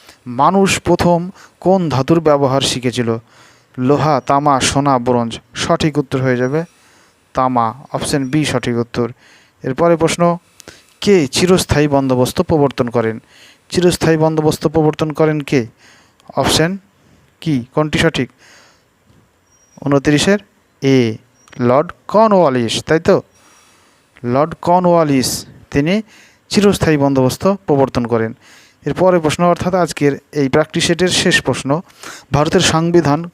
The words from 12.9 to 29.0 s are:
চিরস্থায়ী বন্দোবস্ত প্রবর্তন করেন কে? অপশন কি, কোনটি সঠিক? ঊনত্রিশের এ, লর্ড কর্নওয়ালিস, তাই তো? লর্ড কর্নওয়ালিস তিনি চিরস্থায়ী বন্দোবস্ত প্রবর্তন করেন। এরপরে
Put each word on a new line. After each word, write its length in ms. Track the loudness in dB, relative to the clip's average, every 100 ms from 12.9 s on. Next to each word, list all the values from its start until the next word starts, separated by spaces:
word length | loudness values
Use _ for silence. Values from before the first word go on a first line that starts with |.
| -2 -2 -6 -14 -20 -20 _ _
চিরস্থায়ী 460 | 0 0 2 0 2
বন্দোবস্ত 500 | 2 2 0 -2 -2
প্রবর্তন 460 | 0 0 0 -4
করেন 280 | 0 0 -2
কে? 260 | -2 -2 -2 -12 -20 _ _ _ -8 -4
অপশন 420 | -2 0 0 -4 -12 _ _ _ _ _
কি, 240 | -4 -4 -2
কোনটি 240 | -4 -2 0
সঠিক? 320 | 0 -2 -6 _ -20 -20 _ _ _ _ _ _ _ _ _ _ _ -10 0
ঊনত্রিশের 520 | 0 2 2 2 0 -4 _ _ _
এ, 340 | 2 2 2 -4 _ _ _ -2
লর্ড 320 | 2 2 0 -8 -2
কর্নওয়ালিস, 760 | 2 4 4 2 2 -2 -4 -2
তাই 140 | 0
তো? 220 | 2 0 -2 _ _ _ _ _ _ _ _ _
লর্ড 300 | -2 0 -2 -4
কর্নওয়ালিস 840 | 0 2 4 2 2 0 0 -6 -12 -20 -6
তিনি 320 | -2 0 -2 -4 -18 -20 _ _
চিরস্থায়ী 480 | 0 2 2 0 2
বন্দোবস্ত 580 | 2 2 0 0 -2 -2 0
প্রবর্তন 400 | 0 2 -2 -2
করেন। 300 | -2 -4 -8 -20 -20 _ _ -8
এরপরে 340 | 0